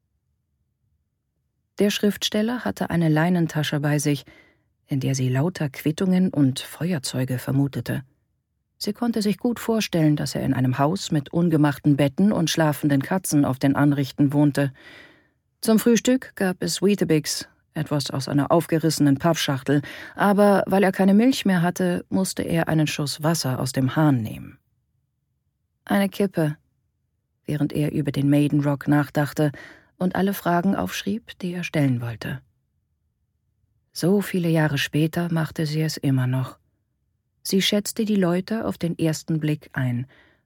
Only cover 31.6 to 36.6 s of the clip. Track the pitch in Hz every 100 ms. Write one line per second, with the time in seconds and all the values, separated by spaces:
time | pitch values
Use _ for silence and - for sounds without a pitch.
31.6 | 170 160 139 120 117 113 180 135 - _
32.6 | _ _ _ _ _ _ _ _ _ _
33.6 | _ _ _ - 160 202 185 190 170 160
34.6 | 151 143 - 147 156 175 170 165 156 -
35.6 | 156 156 156 - 147 131 127 131 127 -